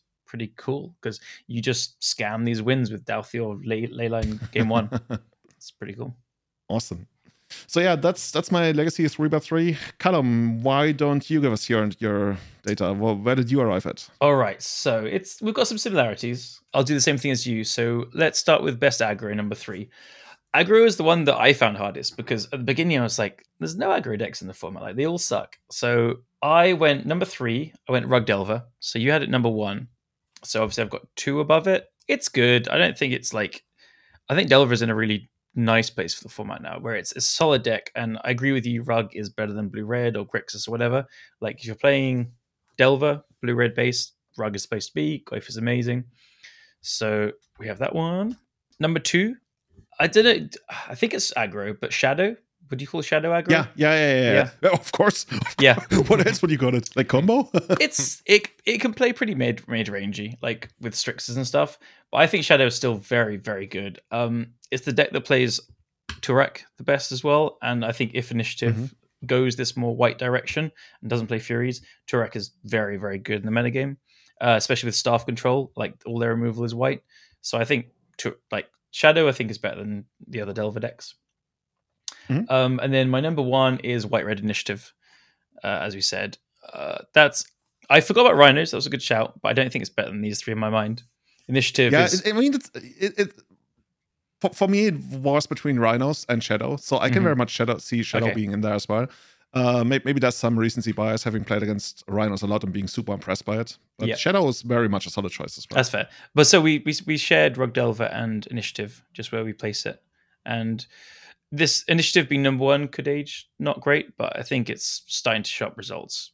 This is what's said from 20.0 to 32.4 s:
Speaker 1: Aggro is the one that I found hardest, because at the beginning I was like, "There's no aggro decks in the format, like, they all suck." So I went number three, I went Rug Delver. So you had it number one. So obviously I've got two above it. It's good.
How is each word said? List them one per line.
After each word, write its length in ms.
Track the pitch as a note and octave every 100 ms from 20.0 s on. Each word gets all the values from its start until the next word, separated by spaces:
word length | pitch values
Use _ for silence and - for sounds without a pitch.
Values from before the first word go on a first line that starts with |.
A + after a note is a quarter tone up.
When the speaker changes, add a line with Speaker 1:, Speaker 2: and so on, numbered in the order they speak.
| - - - - _ D3
Speaker 1:
Aggro 300 | F3 A3 A#3
is 120 | F3+
the 60 |
one 200 | D#3+ E3+ C#3+
that 120 | -
I 140 | C3
found 240 | B2+ A2+ G#2
hardest, 400 | G2+ F#2+ - -
because 280 | A2+ A2+ -
at 60 |
the 60 | C#3
beginning 400 | A#2+ C3+ E3+ C#3+
I 40 |
was 140 | A#2 -
like, 240 | G2+ - _ -
"There's 160 | D#3+ F3
no 140 | F#4+
aggro 280 | F4+ - G#2+
decks 220 | A2 -
in 60 | F#2+
the 60 |
format, 300 | F#2+ E2+ G2
like, 120 | G2+ G#2+
they 100 | D#3
all 100 | F3
suck." 400 | - B2+ - - -
So 460 | - A#2+ A#2+ A#2 B2 _ _
I 320 | C#3+ E3 F3+
went 320 | E3+ D#3 C#3 C3+
number 200 | E3+ F#3
three, 480 | - A#2+ A#2+ D#3 - -
I 40 |
went 160 | B2+ B2
Rug 180 | B2 A2+
Delver. 380 | G2 G2 A#2 - _
So 180 | - A#2
you 120 | B2+
had 100 | D#3
it 60 | C#3
number 200 | B2+ A#2
one. 380 | A2 G2+ G2+ B2 _ _ _ _ -
So 180 | - A2
obviously 220 | G#2+ -
I've 60 | G#2+
got 160 | - - -
two 240 | - C#3+
above 280 | D3 D#3+ F#3+
it. 180 | F#3 - _ -
It's 220 | - -
good. 380 | B2+